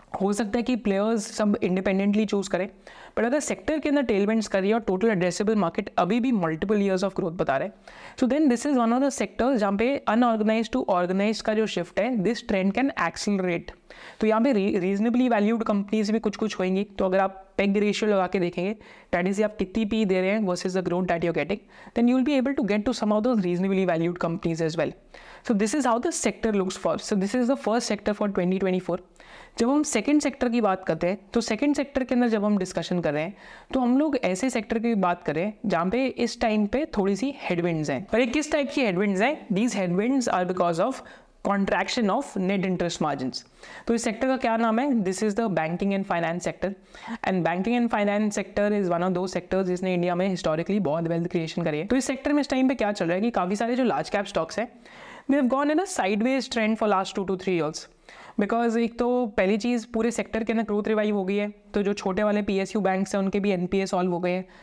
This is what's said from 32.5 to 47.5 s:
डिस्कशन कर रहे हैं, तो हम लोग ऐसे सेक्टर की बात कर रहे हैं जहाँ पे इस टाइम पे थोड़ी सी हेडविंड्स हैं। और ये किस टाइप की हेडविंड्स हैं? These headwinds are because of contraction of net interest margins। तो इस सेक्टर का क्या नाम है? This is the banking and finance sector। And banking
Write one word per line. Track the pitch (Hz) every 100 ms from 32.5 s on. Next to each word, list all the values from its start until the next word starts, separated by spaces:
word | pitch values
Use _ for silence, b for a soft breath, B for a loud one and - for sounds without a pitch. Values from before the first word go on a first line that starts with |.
| 208
डिस्कशन | 185 180 165 180
कर | 160
रहे | 147
हैं, | 165 - B B B
तो | 262
हम | 240 254
लोग | 302 277
ऐसे | 180 185 262
सेक्टर | 240 208 226
की | 233 220
बात | 180 175
कर | - 151
रहे |
हैं | 202 208 208
जहाँ | 170 180
पे | 233 262
इस | - 233 -
टाइम | 233 214 208
पे | 247 320
थोड़ी | - 190 196
सी | 269 -
हेडविंड्स | - 170 175 160 147
हैं। | 131 196
और | 220
ये | 254
किस | 285 302
टाइप | 302 277
की | 294
हेडविंड्स | 233 175 208 190
हैं? | 240 302 -
These | 190 240 202
headwinds | 185 180 233 269 233
are | 190 180
because | 180 175 165
of | 220 269 B B B _ -
contraction | 202 196 190 202 - 208
of | 214 - 202
net | 185 196 185
interest | 175 175 -
margins। | 156 139 127 - - B B B -
तो |
इस | 233
सेक्टर | 233 214 262
का | 262
क्या | 240 226
नाम | 233 226
है? | 285
This | 233 185 185
is | 214
the | 202 226
banking | 165 160 175 196
and | 196
finance | 190 175 165 175 170
sector। | - 180 190 B B B 226 -
And | 185
banking | 165